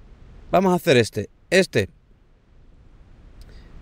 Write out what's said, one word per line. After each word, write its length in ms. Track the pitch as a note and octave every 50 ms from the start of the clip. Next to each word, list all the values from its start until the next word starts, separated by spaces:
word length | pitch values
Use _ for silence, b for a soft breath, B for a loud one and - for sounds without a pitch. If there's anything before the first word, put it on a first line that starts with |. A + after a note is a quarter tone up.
| - - - - - - - - - -
Vamos 220 | - F3 G3 F#3 F3+
a 20 |
hacer 220 | E3+ - F3 C#3
este. 320 | A#2+ A2 - - G#2+ G2+ - _ _ _ _
Este. 400 | - F#3+ F3+ - - A#2 F#2+ - - _ _ _ _ _ _ _ _ _ _ _ _ - - - - - - - - - - - - - - - - - b b b b b b b -